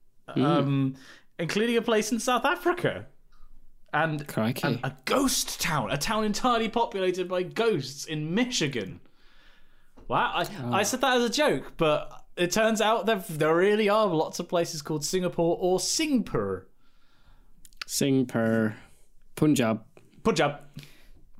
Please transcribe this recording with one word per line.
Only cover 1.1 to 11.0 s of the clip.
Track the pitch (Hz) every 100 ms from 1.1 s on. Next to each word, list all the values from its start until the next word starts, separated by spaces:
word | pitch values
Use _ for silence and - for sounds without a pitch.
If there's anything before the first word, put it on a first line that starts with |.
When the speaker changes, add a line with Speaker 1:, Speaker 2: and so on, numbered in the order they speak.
| - - -
Speaker 2:
including | 165 208 233 233
a |
place | 226 220 208
in | 233
South | 240 247 277
Africa. | 349 349 349 - 92 104 - - - - - - - -
And, | 151 160 151 147
Speaker 1:
Crikey. | - 110 123 143
Speaker 2:
and | 120
a | 135 - -
ghost | 214 285 - - -
town, | 170 151 104
a | 135
town | 143 220
entirely | 214 208 254 233 226
populated | 233 233 196 185 185 180
by | 185
ghosts | 180 143 226 190 123 - -
in | 156 151
Michigan. | 185 247 - 151 127 95 - - - - - - - - - - - -
Wow, | 131 226
I, | 160 170 175
Speaker 1:
Oh. | 120
Speaker 2:
I | 165
said | 208 247